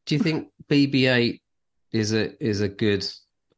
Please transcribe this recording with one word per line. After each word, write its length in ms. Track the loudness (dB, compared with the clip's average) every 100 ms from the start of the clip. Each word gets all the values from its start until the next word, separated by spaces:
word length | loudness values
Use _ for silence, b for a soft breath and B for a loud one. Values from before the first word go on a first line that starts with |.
| -4
do 100 | -2
you 40 |
think 300 | 0 -2 -6 -12 0
B 200 | 2 2
B 200 | 2 2
eight 340 | 2 0 -4 _ _ _ _ _
is 180 | -4 -2
a, 220 | -2 -2 -4 -4
is 140 | -2
a 80 | -4
good 400 | -2 -2 0 -4 -12 _ _ _